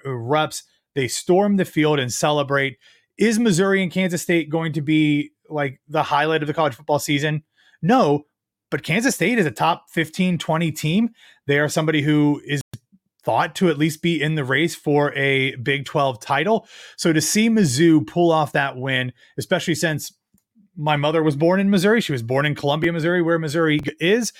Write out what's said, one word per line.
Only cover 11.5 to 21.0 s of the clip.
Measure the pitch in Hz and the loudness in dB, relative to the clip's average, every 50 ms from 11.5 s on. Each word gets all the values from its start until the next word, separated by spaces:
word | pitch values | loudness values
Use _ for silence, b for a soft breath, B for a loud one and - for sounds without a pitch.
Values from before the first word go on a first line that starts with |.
| 143 143 | 0 0
are | 151 135 | 0 0
somebody | - 170 156 160 156 147 | 0 -2 0 0 0 0
who | 139 151 151 151 147 147 147 147 - | 2 2 4 4 4 2 2 -2 -4
is | - 143 139 - - - - _ _ _ _ _ _ _ _ - | -6 -6 -6 -6 -10 -16 -20 _ _ _ _ _ _ _ _ -4
thought | - 110 127 165 170 - | -2 0 0 0 -2 -2
to | - 190 170 | 0 0 0
at | 151 | 2
least | 139 156 160 151 - | 2 0 -2 -2 -2
be | - 170 170 139 | -2 -2 -2 0
in | 143 156 160 | -2 -2 -2
the | 156 131 | -2 -2
race | 123 131 139 170 165 - | -2 0 0 0 -2 -4
for | - - 156 143 147 147 143 - | -6 -2 0 2 2 2 0 0
a | 139 139 139 135 135 131 135 - | -2 0 0 0 0 0 -2 -4
Big | 127 110 143 139 143 127 | -6 -4 -4 -4 -4 -6
twelve | - - 151 139 135 123 - | -4 -2 0 0 0 -2 -6
title. | - - 135 143 160 202 226 196 B B B B B B B | -6 -2 -2 0 2 2 0 0 B B B B B B B
So | B - 170 156 | B 0 2 2
to | 156 | 2
see | 156 - - 214 220 | 2 0 0 2 2
Mizzou | 233 226 220 196 139 117 139 170 165 160 151 110 | 4 4 4 4 2 4 4 4 6 6 4 2
pull | - - 175 175 170 | 0 -2 0 2 2
off | 160 156 151 - - | 2 2 0 0 0
that | 151 139 139 127 | -2 -2 -2 -4
win, | 127 127 135 131 127 127 123 - b b b b | -6 -4 -2 -2 -2 -2 -4 -8 b b b b
especially | b 120 - 185 170 - 185 156 | b -4 -2 -2 -2 0 -2 -2
since | - 180 160 151 123 - - _ _ _ _ _ _ _ _ _ _ _ _ - | 0 0 -2 -2 -4 -8 -12 _ _ _ _ _ _ _ _ _ _ _ _ -14
my | - 147 151 151 | -6 -2 -2 0
mother | 143 | 0